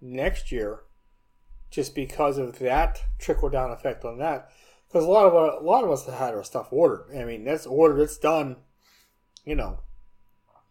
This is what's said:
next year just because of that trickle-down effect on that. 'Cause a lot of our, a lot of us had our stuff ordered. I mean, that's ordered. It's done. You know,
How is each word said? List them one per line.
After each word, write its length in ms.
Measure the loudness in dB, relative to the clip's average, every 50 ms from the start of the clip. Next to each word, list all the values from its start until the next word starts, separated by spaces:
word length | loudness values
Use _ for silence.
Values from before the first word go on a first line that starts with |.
next 500 | -16 -12 -8 -4 -2 -2 -2 -4 -6 -6
year 280 | -4 -4 -4 -6 -8 -12 -18 -20 _ _ _ _ _ _ _ _ _ _ _ _ -20 -20 -20 -10
just 240 | -6 -6 -6 -4 -6
because 460 | -8 -8 -6 -2 0 0 0 0 -2
of 180 | -6 -6 -8 -4
that 420 | -2 0 2 2 2 0 -2 -4 -6 -6 -6 -6
trickle-down 500 | -4 -2 0 0 0 0 0 -2 -4 -4
effect 360 | -6 -6 -6 -6 -6 -6 -10
on 120 | -12 -8
that. 320 | -6 -6 -4 -6 -6 -10 _ _ _ _ _ _ _ _ _
'Cause 120 | 0 2 4
a 60 | 6
lot 180 | 6 8 8
of 80 | 8 8
our, 240 | 6 4 4 0 -2
a 40 | 0
lot 200 | 2 2 4 4
of 80 | 2
us 140 | -2 -2 -4
had 280 | -12 -6 -6 -6 -4 -4
our 100 | -8 -10
stuff 260 | -8 -8 -8 -8 -2
ordered. 360 | 2 4 4 4 4 0 -10 -14 -12
I 100 | -10 -8
mean, 180 | -8 -10 -8 -6
that's 240 | -6 -6 -6 -6
ordered. 320 | -4 4 6 6 6 6 4
It's 180 | 0 0 -2
done. 380 | -2 0 0 0 0 -2 -4 -10 -14 _ _ _ _ _ _ _ _ _ _ _ _ _ _ _ -18 -10
You 120 | -4 -4
know, 260 | -4 -4 -4 -8 -10 -12 -14 -18 -20 -20 -20 _ _ _ _ _ _ _ _ _ _ _ _